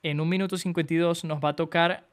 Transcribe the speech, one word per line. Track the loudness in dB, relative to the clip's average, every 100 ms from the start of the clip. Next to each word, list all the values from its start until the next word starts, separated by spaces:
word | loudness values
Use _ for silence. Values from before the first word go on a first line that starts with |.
en | -2 -2
un | 0
minuto | 0 0 -2
cincuenta | -2 -2 0
y | 2
dos | 2 0
nos | -4 -2
va | -2
a |
tocar | 0 0 2 2 0 _